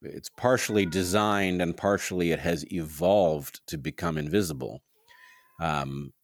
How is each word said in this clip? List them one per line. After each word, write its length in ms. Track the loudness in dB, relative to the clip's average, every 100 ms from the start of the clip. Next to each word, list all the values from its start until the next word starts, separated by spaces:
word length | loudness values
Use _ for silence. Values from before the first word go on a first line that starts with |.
it's 280 | -14 -14 -14
partially 560 | -2 2 2 2 2 2
designed 760 | 0 2 2 2 2 2 0
and 140 | 0 0
partially 560 | 0 0 0 0 2
it 80 | 2
has 300 | 0 -2 -2
evolved 920 | -6 -6 0 4 6 4 2 -4 -14 -10
to 100 | -8
become 400 | -8 -4 -4 -2
invisible, 680 | 0 0 0 -4 -8 -10 -18 _ _ -20 -20 -20 _ -6
um, 500 | -2 -2 -2 -6 -10 -14